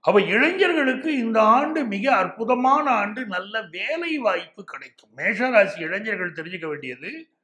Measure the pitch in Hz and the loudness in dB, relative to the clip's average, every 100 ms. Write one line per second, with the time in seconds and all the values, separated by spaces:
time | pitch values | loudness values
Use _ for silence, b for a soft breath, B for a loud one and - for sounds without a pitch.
0 | - 202 170 208 302 370 370 320 269 254 | 4 4 4 2 2 2 2 2 0 0
1 | 311 285 226 220 214 240 294 320 247 196 | -2 -2 0 4 6 4 4 -2 -2 -2
2 | 254 220 180 - 226 247 262 285 294 226 | 2 2 0 -4 0 2 4 2 2 0
3 | 202 214 226 180 196 220 190 175 214 320 | 0 -6 -8 -8 -6 -8 -8 -10 -6 -4
4 | 339 302 226 180 175 - 190 - - _ | -4 -2 0 -2 -6 -18 -18 -18 -18 _
5 | _ 139 170 208 254 233 196 175 160 190 | _ -4 -4 -2 4 6 4 0 -6 -6
6 | 220 196 180 156 160 180 160 147 135 123 | -4 -4 -6 -8 -12 -8 -8 -8 -10 -12
7 | 165 311 320 _ | -14 -14 -20 _